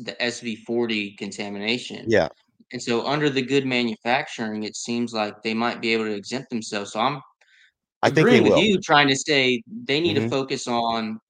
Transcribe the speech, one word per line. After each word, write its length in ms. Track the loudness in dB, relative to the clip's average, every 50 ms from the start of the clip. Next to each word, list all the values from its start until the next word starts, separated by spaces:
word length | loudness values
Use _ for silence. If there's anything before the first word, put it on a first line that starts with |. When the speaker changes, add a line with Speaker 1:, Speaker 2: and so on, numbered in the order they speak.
| -12
Speaker 1:
the 160 | -12 -8 -6
S 200 | -4 -4 -4 -6
V 160 | -8 -8 -10
forty 560 | -8 -8 -4 -2 -2 0 0 -2 -4 -4 -6 -8
contamination. 920 | -10 -10 -10 -8 -8 -10 -8 -8 -6 -4 -2 -2 -2 -4 -8 -12 -8 -2 2
Speaker 2:
Yeah. 200 | 2 2 2 2 -2 _ _ _ _ _ _ -14 -14
Speaker 1:
And 100 | -8 -4
so 240 | -2 -2 -2 0
under 240 | 0 0 0 0 0
the 100 | 0 0
good 240 | -2 0 0 0 2
manufacturing, 1000 | 2 0 0 0 0 -2 -4 -2 0 0 0 -2 -4 -8 -6 -6 -4 -4 -4 -6
it 120 | -6 -8
seems 380 | -8 -6 -4 -4 -2 -2 -2 -2
like 280 | -4 -4 -4 -6 -6 -4
they 120 | -2 -2
might 260 | 0 0 -2 -2 -2
be 140 | 0 0 0
able 100 | 0 0
to 80 | -2 -4
exempt 380 | -6 -6 -6 -8 -8 -6 -6
themselves. 420 | -6 -8 -6 -6 -6 -6 -6 -4 -2
So 80 | -2
I'm 200 | 0 0 -2 -4 -8 _ _ _ _ _ _ _ _ _ _ _ _ _ _ _ 0
Speaker 2:
I 60 | 2
think 80 | 4
they 40 | 4 6
Speaker 1:
agreeing 200 | 8 8 8 8
with 100 | 6 6
Speaker 2:
will. 40 | 6
Speaker 1:
you, 220 | 6 4 2 2
trying 280 | 2 4 4 4 6 4
to 80 | 2
say 460 | 0 0 0 2 4 4 4 2 0 -2 -8 -14 -10 -4
they 160 | -2 0 0
need 140 | 0 0 0
to 80 | 0 0
Speaker 2:
Mm-hmm. 60 | 0
Speaker 1:
focus 380 | 0 -2 -2 -2 -4 -6 -4
on 520 | -2 -2 0 0 0 0 -2 -2 -4 -6 -8 -12